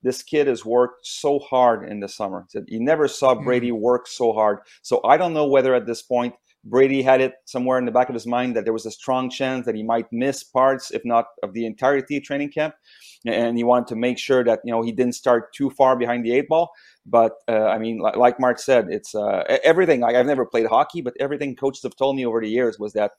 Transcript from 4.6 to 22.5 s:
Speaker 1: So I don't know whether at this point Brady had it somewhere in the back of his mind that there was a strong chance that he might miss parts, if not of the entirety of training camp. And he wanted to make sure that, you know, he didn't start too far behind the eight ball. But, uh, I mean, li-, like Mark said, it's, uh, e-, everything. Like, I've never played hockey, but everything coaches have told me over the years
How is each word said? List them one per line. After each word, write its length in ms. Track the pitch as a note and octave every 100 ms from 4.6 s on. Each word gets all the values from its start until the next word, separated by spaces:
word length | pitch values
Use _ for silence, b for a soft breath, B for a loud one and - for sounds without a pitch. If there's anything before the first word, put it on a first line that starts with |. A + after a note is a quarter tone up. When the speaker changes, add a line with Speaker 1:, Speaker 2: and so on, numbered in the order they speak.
| b b
Speaker 1:
So 200 | - B2 A2+
I 120 | D3+
don't 160 | F3+
know 140 | D#3 C#3+
whether 260 | C3+ C3
at 120 | B2+ A2
this 160 | A2+
point 340 | - B2 A#2+ - _ _ G#2+
Brady 360 | A#2+ C3+ C3+
had 200 | C3 C3
it 140 | C3 C3 -
somewhere 320 | B2+ B2+ B2+
in 80 | B2
the 60 |
back 180 | A#2 B2
of 40 |
his 140 | A#2 A2+
mind 280 | A#2+ B2+ A2+
that 100 | G#2
there 80 |
was 120 | A2 A2
a 60 |
strong 380 | - - B2+ B2+
chance 360 | - C3+ C3 B2
that 100 | A2
he 80 |
might 240 | A2 A#2 A2+
miss 320 | A#2 C3+ C3+
parts, 480 | - C3 C3+ C3+ -
if 140 | A2+ A#2+
not 220 | A#2 - -
of 100 | G2+
the 120 | G#2 A2+
entirety 520 | G#2+ C3+ C#3+ C3 D3
of 60 |
training 280 | C#3+ C#3+ C#3+
camp. 240 | D3+ D#3 - B B B B A#2
And 320 | G#2+ A#2 A#2
he 60 | A#2
wanted 220 | B2 A#2+
to 80 | A2+
make 200 | B2 A#2+
sure 260 | - C3 A#2
that, 160 | A2+
you 80 | A#2+
know, 100 | A2+
he 120 | A#2
didn't 220 | A2+ B2 A#2+
start 380 | C3 A#2+ A#2
too 160 | - C#3
far 260 | - C3 B2
behind 280 | A#2+ A#2+ A#2
the 60 |
eight 160 | B2+ D3
ball. 240 | D#3+ E3+ b b b -
But, 280 | A#2 A2+ - -
uh, 160 | A2 G#2+
I 120 | A2
mean, 220 | A2+ A2
li-, 140 | A2 -
like 240 | B2 B2
Mark 200 | B2+ A#2
said, 280 | - B2+ G2+
it's, 240 | G2+ -
uh, 300 | G#2+ G#2 F#2+ -
e-, 80 | C3+
everything. 360 | D3+ D#3+ F3 C3
Like, 160 | A#2+ B2
I've 100 | B2+
never 200 | C3+ A#2+
played 220 | A#2+ A2
hockey, 340 | A2+ D3+ E3+
but 120 | B2+ -
everything 360 | C#3 C#3+ C#3+ B2
coaches 280 | C#3 C3
have 140 | B2 -
told 180 | C3+ C#3
me 100 | B2
over 140 | A2+
the 100 |
years 300 | A2